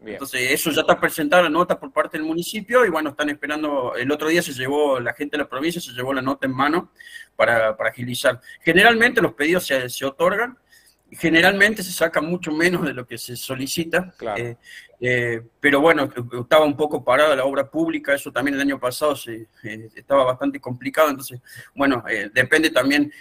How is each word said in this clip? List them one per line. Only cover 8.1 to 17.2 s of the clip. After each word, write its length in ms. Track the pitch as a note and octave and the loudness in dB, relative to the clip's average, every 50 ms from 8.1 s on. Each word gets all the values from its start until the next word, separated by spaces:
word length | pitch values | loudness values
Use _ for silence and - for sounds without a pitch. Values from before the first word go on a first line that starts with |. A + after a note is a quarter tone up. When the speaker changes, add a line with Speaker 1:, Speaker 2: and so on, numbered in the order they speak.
| B2 - - C3 B2 - - - - - | -4 0 0 0 0 0 -4 -20 -20 -4
Speaker 2:
Generalmente 580 | - E3+ E3 F#3 G#3 A#3 A#3 A3 A#3 B3 B3 A#3 | 0 2 4 6 6 6 6 4 2 2 2 2
los 140 | G3 D3 - | 0 0 0
pedidos 320 | - D3 D#3 F3+ F3+ - | -2 0 0 0 0 0
se, 240 | - C#3 C3 B2+ B2 | 0 -2 -2 -2 -4
se 160 | - - C3+ | -6 -6 -6
otorgan, 540 | C3+ - - E3+ F3+ G3+ G3+ A#3 B3+ B3 - _ _ _ _ _ _ _ _ _ _ | -6 -2 0 0 0 2 0 -2 -4 -8 -12 _ _ _ _ _ _ _ _ _ _
generalmente 680 | - - - E3 D#3+ E3 E3+ F#3+ G3 G3 G3+ G#3+ A3 G#3 | -8 -2 0 2 4 6 6 6 6 4 4 2 2 0
se 100 | F3+ F3+ | -6 -8
saca 300 | F3 - E3 E3 - E3 | -4 0 0 0 0 -2
mucho 300 | D3+ E3+ F3 F3+ - D#3+ | -2 -2 -4 -6 -4 -4
menos 340 | D3+ D#3 E3+ F3+ F3 E3+ E3+ | -2 0 2 2 2 0 -2
de 80 | C#3+ B2 | -4 -6
lo 140 | B2 A#2+ - | -6 -10 -10
que 100 | A#2+ A2 | -12 -12
se 180 | - - B2 | -12 -12 -12
solicita, 800 | A2+ - - C3+ B2+ C3+ C3 - F3 E3 E3+ E3 F3 F#3 F3+ - - | -10 -8 -8 -6 -6 -6 -4 -4 -4 -4 -2 -2 -2 -2 -4 -8 -12
Speaker 1:
Claro. 260 | A2+ A2+ G#2 G#2+ A#2+ | -8 -8 -6 -6 -6
Speaker 2:
eh, 140 | A#2+ A#2 - _ - - - - _ _ - | -8 -10 -14 _ -20 -20 -20 -20 _ _ -8
eh, 420 | A#2+ B2+ B2+ B2 A#2+ A#2+ A#2 A2+ A#2 - _ _ | -4 -2 0 0 0 -2 -4 -6 -8 -14 _ _
pero 220 | - C#3+ C#3 C#3 | 0 2 4 4
bueno, 260 | D3+ E3 D#3+ D3+ C3+ - - B2 A#2+ A#2+ A#2+ B2 | 6 4 4 4 0 -4 -4 -8 -10 -8 -8 -10
estaba 260 | A#2+ - D#3+ D#3 D#3 | 0 4 4 4 6
un 100 | D3 C#3+ | 4 2
poco 280 | B2+ D3+ D3 D#3+ C#3+ B2 | 0 -2 -2 -2 -2 0
parada 320 | B2+ B2 C#3 | 2 2 4